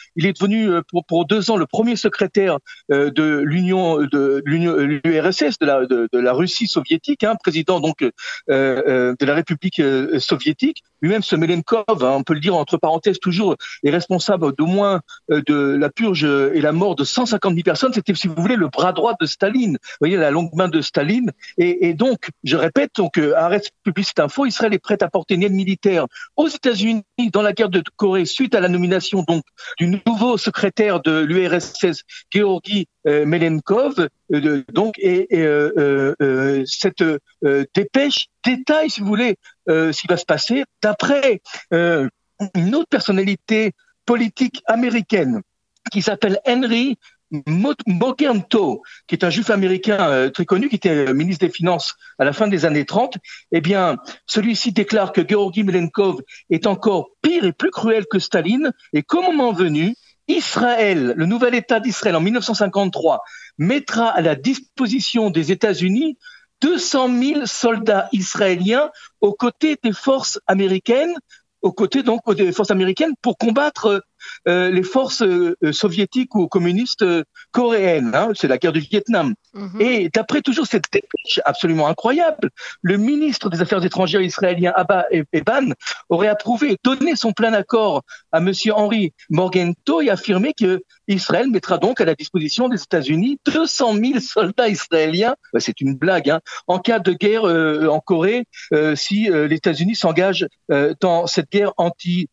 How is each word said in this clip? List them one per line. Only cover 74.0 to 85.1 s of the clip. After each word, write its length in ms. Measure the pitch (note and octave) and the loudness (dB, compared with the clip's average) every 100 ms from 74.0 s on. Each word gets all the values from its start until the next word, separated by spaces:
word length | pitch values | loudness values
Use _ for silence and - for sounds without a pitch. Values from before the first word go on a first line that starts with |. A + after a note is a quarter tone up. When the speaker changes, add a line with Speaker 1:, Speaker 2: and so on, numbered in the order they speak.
| - _ - - F3 | -4 _ -20 -6 0
Speaker 1:
euh, 240 | F3+ F#3 | 0 2
les 140 | F#3 | 0
forces, 380 | F#3 C4 C4 - | 0 0 -2 0
euh, 340 | G#3 F3 E3+ E3 D3+ | 2 2 0 0 -2
soviétiques 640 | C#3+ G3+ E3+ G3 B3+ B3+ G#3 | 0 -2 0 -2 -2 -2 -2
ou 100 | E3+ | 0
communistes, 560 | F#3+ E3+ F#3 B3 - | 0 0 0 -2 -2
euh, 220 | F#3+ E3+ D3 - - | 0 0 -4 -14 -4
coréennes, 600 | - A#3+ A3+ F#3+ D#3+ A#2 | 0 2 2 2 2 0
hein. 140 | C3 A3 | 0 0
C'est 120 | G#3 D#3+ | 0 0
la 100 | B2+ | 2
guerre 160 | E3+ | 2
du 60 | D#3+ | 0
Vietnam. 560 | D3 G#3 G3+ A3+ C#3+ G#2 _ | -2 -2 0 0 0 -4 _
Speaker 2:
Mhm. 280 | G3+ G3 G3+ | -14 -10 0
Speaker 1:
Et 300 | A3+ A#3 E3+ | 0 2 0
d'après 320 | A3 A3 D4 | -2 0 -2
toujours 260 | - B3+ C4+ | -2 -2 0
cette 160 | G#3 - | -2 0
dépêche 480 | G3+ - - - - | -4 -4 -12 -6 -2
absolument 440 | C#3+ C#3 E3+ D#3+ D3+ | -2 0 0 2 0
incroyable, 640 | E3+ A3+ D4 E4 D4+ C#3+ - - - | 0 0 2 0 0 -6 -6 -18 -6
le 160 | F3 G3+ | -2 0
ministre 520 | A3 D4 D4+ A3 G3+ | 2 0 -2 -2 -4
des 100 | E3+ | -2
Affaires 240 | F3 F#3+ | 0 0
étrangères 380 | F3 - F#3 F#3+ | -2 -2 0 0
israélien 500 | F#3 - F#3 F3 F3+ F#3+ | -2 0 -2 0 0 0
Abba 300 | F3+ F#3 - | 2 2 2